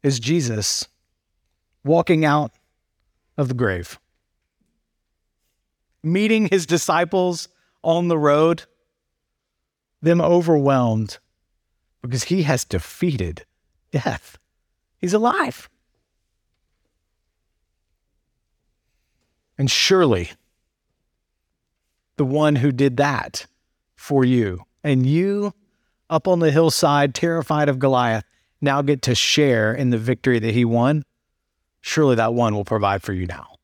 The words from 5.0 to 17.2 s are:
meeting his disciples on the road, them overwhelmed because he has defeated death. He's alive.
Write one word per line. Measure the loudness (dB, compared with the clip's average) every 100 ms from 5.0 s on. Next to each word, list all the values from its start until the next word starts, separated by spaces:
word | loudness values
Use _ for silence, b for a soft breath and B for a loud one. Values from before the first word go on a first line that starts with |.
| _ _ _ _ _ _ _ _ _ _
meeting | -4 0 2 2 2
his | 0 0
disciples | -2 0 0 0 0 -2 -4 -12 _ _ _
on | -2 0 0
the | 2
road, | 2 4 2 0 -6 _ _ _ _ _ _ _ _ _ _ _ _ _
them | 0 2
overwhelmed | 4 2 4 2 4 2 2 -2 -4 -10 _ _ _ _ _ _ _ _
because | -8 -6
he | -2 -2
has | 0 -2 -2
defeated | -6 -6 -4 -4 -2 -6 -8 -18 _ _ _ _
death. | -6 -4 -8 -14 -20 _ _ _ _ _ _
He's | -2
alive. | 0 0 0 -4 -8 -20 _ _ _ _ _ _ _ _ _ _ _ _ _ _ _